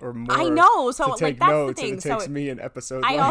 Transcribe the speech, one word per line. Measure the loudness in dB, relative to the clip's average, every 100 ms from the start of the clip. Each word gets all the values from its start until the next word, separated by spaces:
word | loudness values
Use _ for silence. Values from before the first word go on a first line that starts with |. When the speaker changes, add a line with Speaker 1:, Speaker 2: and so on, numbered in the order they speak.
Speaker 1:
or | -12
more | -8 -2 0
Speaker 2:
I | 2
know, | 6 6 6 0
so, | -2
Speaker 1:
to | -2
Speaker 2:
like, | 0
Speaker 1:
take | -2 2
Speaker 2:
that's | 2
the | 4
Speaker 1:
notes, | 0 -4
and | -6
Speaker 2:
thing. | -6
Speaker 1:
it |
takes | -4 -4 -4
Speaker 2:
So |
Speaker 1:
me | -6 -6
an | -6
episode | -10 -12 -10 -4
Speaker 2:
I | 0 2
Speaker 1:
length. | 0